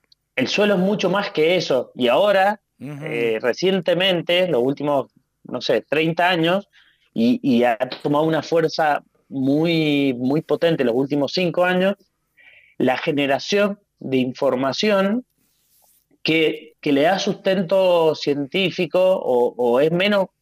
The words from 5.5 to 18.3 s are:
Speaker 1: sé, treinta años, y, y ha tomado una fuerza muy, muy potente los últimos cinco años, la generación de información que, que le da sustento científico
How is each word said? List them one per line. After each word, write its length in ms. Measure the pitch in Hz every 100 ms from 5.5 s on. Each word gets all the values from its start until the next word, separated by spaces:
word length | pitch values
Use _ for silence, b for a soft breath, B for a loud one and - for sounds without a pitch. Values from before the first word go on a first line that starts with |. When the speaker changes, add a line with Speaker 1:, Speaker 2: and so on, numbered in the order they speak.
| 123
Speaker 1:
sé, 220 | - 117
treinta 460 | - 147 160 165 175
años, 400 | 180 160 185 - b b b b
y, 240 | - 117 120
y 220 | - 120
ha 120 | 120 113 - -
tomado 220 | 151 147
una 180 | 160 160
fuerza 600 | - 165 160 - 156 147 - _ _
muy, 840 | 135 131 143 165 165 151 143 139 123
muy 220 | 127 147
potente 420 | - - 170 165
los 100 | 175
últimos 380 | 117 139 143 139
cinco 320 | - 180 170
años, 300 | 180 180 190 202 _ _ _ b b b b -
la 180 | 127 127
generación 800 | - 143 139 135 - 202 202 202 _ _
de 160 | - 131
información 1080 | 127 123 139 123 135 127 214 196 196 226 - _ _ _ _ _ _ _ _ _
que, 520 | - 160 156 - - _
que 120 | 156
le 100 | 139
da 160 | 156 190
sustento 960 | 208 175 - 190 170 190 185 175 160
científico 840 | 147 -